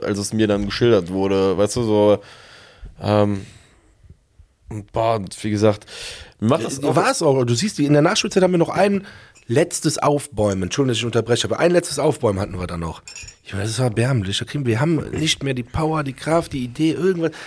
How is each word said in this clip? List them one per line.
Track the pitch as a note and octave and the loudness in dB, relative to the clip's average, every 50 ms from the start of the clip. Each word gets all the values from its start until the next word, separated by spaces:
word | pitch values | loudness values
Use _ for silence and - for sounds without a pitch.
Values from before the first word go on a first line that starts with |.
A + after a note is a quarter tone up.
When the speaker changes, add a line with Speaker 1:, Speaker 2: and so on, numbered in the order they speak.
| - | 0
Speaker 1:
als | - G#2 G2+ | -2 -2 -2
es | G2+ - A2 | -4 -2 0
mir | A2 A2 | 0 2
dann | G#2 G2+ G2+ G2+ | 2 2 0 -2
geschildert | G2 - - B2 A#2+ A2+ G2 F2 E2+ | -4 -2 2 4 4 4 4 2 0
wurde, | F#2+ F#2+ F#2+ G2 G2 F#2+ F#2+ G2 F2+ | -2 -2 0 2 2 2 2 2 2
weißt | F2+ G#2 G#2+ - | 2 0 0 0
du, | B2+ A#2+ | -2 0
so, | A2 G#2+ G#2 G#2 G#2 G2+ G2 - - - - - - - - - - - - - - - - | 2 4 6 6 6 4 4 0 -8 -20 -20 -20 -20 -20 -20 -20 -20 -20 -20 -20 -20 -14 -6
ähm, | - G#2 G#2 G#2 G#2 G#2 G2+ F#2+ F#2+ - - - _ _ _ _ _ _ _ _ _ - - _ _ _ _ _ - _ _ _ _ - | -2 0 2 2 2 2 0 -4 -8 -14 -20 -20 _ _ _ _ _ _ _ _ _ -20 -20 _ _ _ _ _ -20 _ _ _ _ -14
und | A2+ G#2+ G2+ - - | -14 -12 -12 -8 -4
boah, | A#2 A2+ A2+ A2+ A2 F#2+ F2 - - | 0 0 0 0 0 -4 -8 -10 -8
wie | - A2 | -4 -2
gesagt, | G#2 G2+ G#2+ A2 G#2 - - - - - - - - - - - _ - | 0 2 4 4 2 2 -4 -18 -16 -14 -14 -14 -14 -16 -18 -18 _ -2
mir | G#2 A2+ | 0 2
macht | C#3+ E3 - | 2 2 0
das | - - C3+ C#3 | -4 -6 -4 -2
Speaker 2:
Ja, | C#3 | 0
Speaker 1:
auch | C3 | 2
Speaker 2:
war's | E3 G3 B3+ C4 - E3+ | 2 2 2 0 2 2
auch. | D3 C3+ C3+ B2 | 2 2 2 2
Du | A#2 A#2+ | 0 0
siehst, | A#2 G3+ G#3+ - - | 0 0 -2 -2 0
in | C#3+ C#3+ D3 | 2 4 4
der | D3 D3 | 4 4
Nachspielzeit | F3 G#3+ - - G#3 - F#3+ F#3 | 4 2 0 -2 0 2 2 2
haben | F3+ | 4
wir | F3+ E3+ | 4 2
noch | D#3+ - | 2 2
ein | C#3 D#3+ F#3+ G#3 G3+ F#3+ F#3+ - - - - - _ _ _ | 2 2 2 2 2 -2 -4 -8 -18 -20 -20 -20 _ _ _
letztes | - A#2 C#3+ F3 - - - - D#3 - - | -2 2 2 2 0 -2 -4 -2 -2 -2 0
Aufbäumen. | - D3 C#3+ C#3+ - - - G#2 G#2+ G2+ G2 F#2+ F#2 | 0 0 0 0 -2 -6 -4 0 0 0 0 0 -2
Entschuldigung, | F2+ - - C#3 C3 | -4 -2 0 0 0
dass | A#2 G#2+ | 0 -2
ich | A#2 | -2
unterbreche, | A#2 A2 A#2 G#2+ A2+ A#2+ - - | -2 -2 0 0 2 0 0 0
aber | G2 A2+ - | -2 -2 0
ein | D3+ F3 | 2 2
letztes | F3+ F3 E3+ - - C#3+ | 4 2 0 0 -2 0
Aufbäumen | C#3 D3+ - - B2 A2 G2 F#2 | 0 0 0 0 0 0 0 0
hatten | G2+ F2 F#2+ F#2 | -2 -4 -6 -8
wir | F2+ | -8
dann | E2+ E2+ E2+ | -6 -6 -6
noch. | E2+ E2 D#2+ - - - - - - - - _ _ | -6 -8 -8 -10 -16 -20 -20 -18 -18 -20 -20 _ _
Ich | - - | -12 -8
meine, | G2 G2+ | -6 -6
das | A2+ A2 | -4 -2
ist | G#2+ | -2
erbärmlich. | B2+ B2 G2+ A2+ A#2 C3 C#3 A#2 F#2+ F#2+ G2 - | -2 0 0 0 0 2 0 0 -2 -2 -4 -6
Da | - | -6
kriegen | - - D3 C3+ | -6 -6 -4 -2
wir, | A#2+ G#2+ | 0 0
wir | A2+ | 0
haben | D3 E3+ E3 C#3+ - - | 2 0 0 0 -2 -4
nicht | - - D#3 D#3 - - C#3 | -6 -4 -2 -2 -2 -2 -4
mehr | C#3 C3 | -6 -4
die | B2 A#2+ | -6 -6
Power, | - - - D#3+ D#3 D#3 D#3 C#3+ | -6 -4 -4 -2 -2 -2 -2 -4
die | C3+ A#2+ | -6 -8
Kraft, | - - D3 D#3+ E3+ E3 - - | -8 -2 0 0 0 0 -2 -6
die | C3+ B2 | -6 -6
Idee, | B2 A#2 D3 D#3 D#3+ C#3+ | -6 -4 0 0 0 0
irgendwas. | B2+ E3+ F#3+ F#3 E3+ E3 D#3 D#3+ - - | 2 0 0 0 0 -2 -4 -4 -6 -16